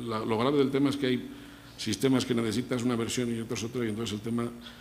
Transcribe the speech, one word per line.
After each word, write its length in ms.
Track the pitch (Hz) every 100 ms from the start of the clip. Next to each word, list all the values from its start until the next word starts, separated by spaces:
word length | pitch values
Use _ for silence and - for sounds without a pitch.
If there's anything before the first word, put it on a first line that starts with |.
| 120
la, 120 | 110
lo 180 | 113 110
grave 220 | 127 147
del 120 | 131
tema 200 | 135 139
es 80 | -
que 80 | 127
hay 240 | 127 - - - - - -
sistemas 480 | - 107 135 131 -
que 80 |
necesitas 480 | 120 113 104 120 127
una 140 | 120 117
versión 380 | 110 127 120
y 60 | 117
otras 240 | 110 113
otra, 220 | 110 127 117
y 20 |
entonces 240 | 104 110
el 80 | 104
tema 260 | 113 117 120 - - -